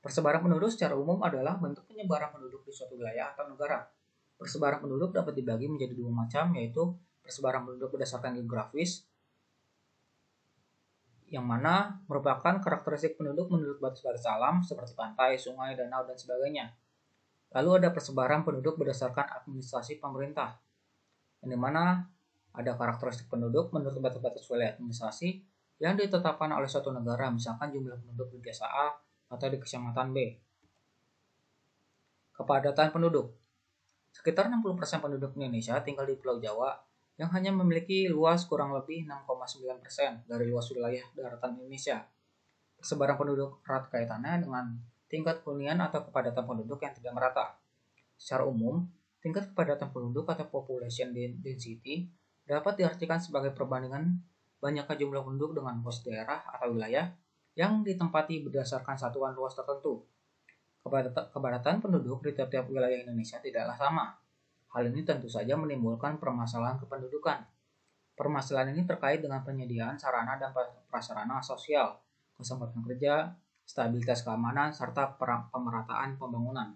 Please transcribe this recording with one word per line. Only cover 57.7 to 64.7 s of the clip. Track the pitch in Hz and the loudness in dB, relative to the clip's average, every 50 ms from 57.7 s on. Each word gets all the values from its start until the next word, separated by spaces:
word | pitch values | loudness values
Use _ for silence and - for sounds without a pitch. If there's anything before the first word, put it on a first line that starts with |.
| 220 214 208 | 4 4 2
ditempati | 202 190 180 175 165 - 156 156 - 165 156 143 | 2 2 2 2 4 4 2 2 2 -2 -4 -4
berdasarkan | - - 139 131 - 139 127 - - 135 131 | -2 -2 0 0 0 -2 -4 -4 -4 -6 -4
satuan | 131 120 120 139 135 131 131 131 | -4 -4 -2 0 -2 -2 -2 -2
luas | 131 131 - | -4 -4 -4
tertentu. | - 127 - 143 139 - 156 123 110 - _ _ _ _ _ _ _ _ - _ _ _ _ _ _ _ | -6 -4 -4 -4 -2 0 -2 -2 -2 -6 _ _ _ _ _ _ _ _ -20 _ _ _ _ _ _ _
Kepadata-, | - 135 135 131 127 123 135 - - | 0 0 2 2 2 -2 -2 -4 -4
kepadatan | - 139 135 127 123 123 123 143 175 220 | -6 -4 -2 -2 -2 2 2 2 2 4
penduduk | - 208 180 151 131 120 127 131 - | 4 4 4 4 4 2 -4 -2 -4
di | 147 143 | -4 -2
tiap-tiap | - 131 131 135 131 127 | -2 -2 0 0 -2 0
wilayah | 127 135 135 127 127 127 123 123 | 0 2 2 4 4 2 0 -2
Indonesia | 123 120 117 113 - - 123 | -4 -2 -2 -4 -4 -6 -10
tidaklah | - 131 113 113 113 117 120 - | -10 -4 -2 -2 -2 -2 -2 0
sama. | 143 139 151 160 123 - - _ _ _ _ _ _ _ _ _ _ _ | 0 2 2 2 0 -2 -6 _ _ _ _ _ _ _ _ _ _ _